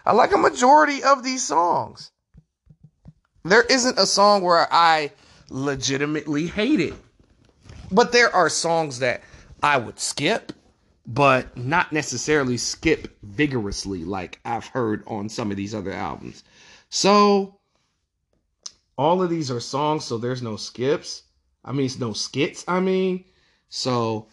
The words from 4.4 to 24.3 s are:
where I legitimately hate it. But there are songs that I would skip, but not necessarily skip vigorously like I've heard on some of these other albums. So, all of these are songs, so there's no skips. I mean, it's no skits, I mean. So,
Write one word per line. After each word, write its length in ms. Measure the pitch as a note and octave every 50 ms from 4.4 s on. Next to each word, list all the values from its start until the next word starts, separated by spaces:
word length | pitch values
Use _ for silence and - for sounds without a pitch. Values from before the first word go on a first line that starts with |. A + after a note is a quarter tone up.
where 260 | F3 F3+ E3+ E3 D3 -
I 400 | C#3 E3+ E3+ E3 D#3+ D#3 D3 C#3 - _ _ _ - - _ -
legitimately 960 | - C3 C#3 C#3+ C#3 C3 A2 C3 C3+ C3+ D3 D3+ D3+ D3+ - D#3 C#3+ D3 E3+
hate 320 | E3 - G3+ G#3+ C4 D4+ F#3+
it. 140 | D3 G#2+ G2 - - _ _ _ _ _ _ _ _ _ _ _ _ - - - - -
But 200 | F#3 A3+ A#3+ A#3+
there 220 | A#3+ A#3+ A#3 - -
are 140 | F3+ E3 D3+
songs 500 | - - - E3 E3 E3 D#3+ C#3+ B2+ B2
that 220 | C3+ B2 F#2+ - - - - - - - - - -
I 140 | D3 C#3+
would 220 | C3 G#2+ G#2+ - -
skip, 520 | - - - - C#3+ F3 A3+ - - - - _ _ _ _ _ _ _ _ _ _
but 500 | C3+ A#2 C#3+ C#3+ C3+ C3 B2+ B2 - -
not 360 | B2+ B2 C3 E3 F3 - -
necessarily 640 | D3+ D3+ - - C3 A#2 - D3+ D#3 D3 C3+ B2 B2
skip 600 | A#2 - - - - - D#3+ C#3 - - - _ _ -
vigorously 800 | G#2 G2+ B2 D3+ D3 C3+ A#2+ G2+ G2+ F#2+ - - F#2+ G2 F2 D#2+
like 360 | F2 G2+ F#2+ F2 D#2+ - - -
I've 220 | A#2+ A#2 G#2+ -
heard 360 | - - C3 A#2 A2 G#2 G#2 -
on 220 | - A#2 G2+ G#2 A2
some 220 | - - A#2 G2+
of 60 | G2
these 160 | G2 G2+ G2+ A2
other 180 | G#2 E2+ F#2+
albums. 520 | F2+ F#2+ F#2+ D#2 B1 - - B1 - - - _ _ _ - - - - _ _
So, 720 | - - - F#3+ G#3 G#3 G#3 G3+ G3+ G3 G3 F#3+ - _ _ _ _ _ _ _ _ _ _ _ _ _ _ _ _ _ _ _ _ _ - - _ _ _ _ _
all 280 | - C#3 D#3+ F3+ F#3 F#3
of 60 | E3+
these 200 | E3+ E3 D3 B2
are 100 | B2 A#2
songs, 460 | - - C#3 C3+ D3+ D3+ D#3 D#3 D3+
so 120 | - A#2+
there's 240 | A2 A#2+ B2 B2+ B2+
no 160 | B2 A2+ G#2+
skips. 640 | G#2+ - - - A#2 B2 C3+ E3 E3+ - - - - _ _ _ _ _ _ _ _ -
I 80 | A2+
mean, 140 | B2+ C#3+ C3+
it's 140 | B2+ - -
no 140 | B2+ A2+ G#2
skits, 500 | - - - - C3 D#3 D#3 - - -
I 120 | - F3 F#3
mean. 440 | F#3+ F#3+ F#3+ F#3 F#3+ F#3 F#3 F#3 - _ _ _ _ _ _ _ _ _
So, 580 | - - - C3 B2 A#2+ A2+ A2+ A2 G#2+ - _